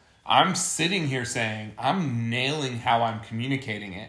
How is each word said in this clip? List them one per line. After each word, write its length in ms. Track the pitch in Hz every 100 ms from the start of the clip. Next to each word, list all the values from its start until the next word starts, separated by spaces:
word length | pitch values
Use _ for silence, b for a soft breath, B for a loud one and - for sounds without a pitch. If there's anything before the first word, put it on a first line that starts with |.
| b b -
I'm 280 | 120 170
sitting 520 | 175 - - 165 196 147
here 200 | 131 117
saying, 460 | 127 113 107 107 107
I'm 520 | 123 190 147 117 117
nailing 480 | 120 131 151 135 120
how 240 | 123 117
I'm 180 | 113 110
communicating 720 | - 113 131 135 117 104 101
it, 160 | 95